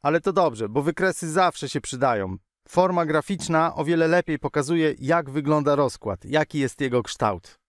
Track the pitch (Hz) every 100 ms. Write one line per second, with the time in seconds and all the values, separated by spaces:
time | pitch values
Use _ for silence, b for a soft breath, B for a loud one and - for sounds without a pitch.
0 | 143 165 196 185 170 110 110 120 147 165
1 | 185 165 165 156 180 - 139 147 - 131
2 | 131 113 95 95 _ _ _ - 185 180
3 | 160 156 - 196 - 165 165 - 151 170
4 | 160 175 170 151 143 151 139 170 156 -
5 | 135 170 143 139 143 151 143 143 139 -
6 | 110 95 - 147 156 151 131 - 135 123
7 | 110 - 113 92 - -